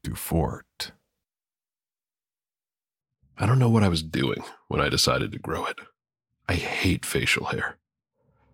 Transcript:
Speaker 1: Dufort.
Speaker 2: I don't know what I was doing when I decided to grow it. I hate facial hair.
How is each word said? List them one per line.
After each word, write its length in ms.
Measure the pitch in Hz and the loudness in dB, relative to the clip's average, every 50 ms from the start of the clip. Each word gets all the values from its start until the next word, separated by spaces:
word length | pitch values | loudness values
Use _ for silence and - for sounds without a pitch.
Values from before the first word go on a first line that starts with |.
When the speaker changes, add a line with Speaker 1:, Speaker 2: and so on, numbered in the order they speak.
| - | -10
Speaker 1:
Dufort. 880 | - - - - - - 82 73 65 65 - - _ _ - - - - _ _ _ _ _ _ _ _ _ _ _ _ _ _ _ _ _ _ _ _ _ _ _ _ _ _ _ _ _ _ _ _ _ _ _ _ _ _ _ _ _ _ _ _ _ _ _ _ - | -10 -10 -8 -6 -2 0 0 0 -2 -4 -8 -14 _ _ -14 -14 -14 -14 _ _ _ _ _ _ _ _ _ _ _ _ _ _ _ _ _ _ _ _ _ _ _ _ _ _ _ _ _ _ _ _ _ _ _ _ _ _ _ _ _ _ _ _ _ _ _ _ -2
Speaker 2:
I 80 | 98 101 | 2 2
don't 100 | 123 131 | 4 6
know 140 | 127 120 | 6 6
what 100 | 113 113 | 6 6
I 60 | 101 95 | 6 4
was 160 | 85 80 80 | 2 2 -2
doing 400 | 80 78 65 67 64 50 - - - - - _ - | -2 -2 0 0 0 -2 -4 -6 -14 -16 -18 _ -4
when 120 | - 73 | 0 0
I 80 | 71 73 | 2 2
decided 440 | - - - - 65 65 - - | 2 2 2 2 2 0 -2 -4
to 80 | - - | -6 -8
grow 260 | - - - - - | -8 -6 -6 -4 -6
it. 140 | - - - - - _ _ _ _ _ _ _ _ _ _ _ - | -6 -8 -10 -14 -20 _ _ _ _ _ _ _ _ _ _ _ -2
I 60 | 90 | -2
hate 540 | 85 - - - - - 95 85 - - - | -2 -2 -4 -4 0 0 2 0 0 -2 -2
facial 380 | - 69 60 - - - - | -2 -2 0 0 0 -2 -2
hair. 340 | - - - - - - _ _ _ _ _ _ _ _ _ _ _ _ _ _ _ | -4 -4 -4 -4 -6 -8 _ _ _ _ _ _ _ _ _ _ _ _ _ _ _